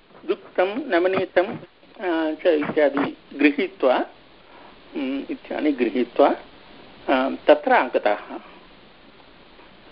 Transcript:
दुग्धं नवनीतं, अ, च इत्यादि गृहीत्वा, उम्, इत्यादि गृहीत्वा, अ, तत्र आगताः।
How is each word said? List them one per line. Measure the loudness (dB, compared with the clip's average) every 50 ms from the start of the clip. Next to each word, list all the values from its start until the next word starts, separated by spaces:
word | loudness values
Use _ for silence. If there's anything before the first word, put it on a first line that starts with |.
| _ _ -20 -12 -6
दुग्धं | -6 -6 -6 -8 -8 -2 -2 -2 0 -2 -6 -6 -2
नवनीतं, | 0 0 2 2 0 -2 -4 -2 0 0 0
अ, | 0 -2 -10 -14 -18 _ _ -20 -20 -16 -10 -6 -4 -2 -2 -2 -2 -4
च | -4 -4
इत्यादि | -2 -2 -2 -2 -2 0 0 0 0 0 0 -4 -4 -6 -10 -16 -12 -2
गृहीत्वा, | 2 2 2 2 0 -4 -6 -4 0 2 2 2 2 -2 -6 -10 -20 -20 -20 -20 -20 -20 -20 -20 -20 -20 -20 -20 -20 -20 -14 -10
उम्, | -8 -6 -6 -6 -6 -6 -8
इत्यादि | -12 -12 -12 -10 -8 -4 -2 -2 -2
गृहीत्वा, | 0 -2 -2 0 -2 -2 0 2 4 4 4 4 0 -8 -14 -20 -20 -20 -20 -20 -20 -20 -20 -20 -10 -4 -2
अ, | 0 0 0 -2 -4 2 6 6
तत्र | 6 6 6 4 2
आगताः। | 2 2 2 0 0 2 0 0 -2 -4 -10 -16 -16 -16 -18 -20 -20 -20 -20 -20 -20 -20 -20 -20 -20 -20 -20 -20 -20 -20 -20 -20 -20 -20 -20 -20 -20 -20 -20 -20 -20 -16 -10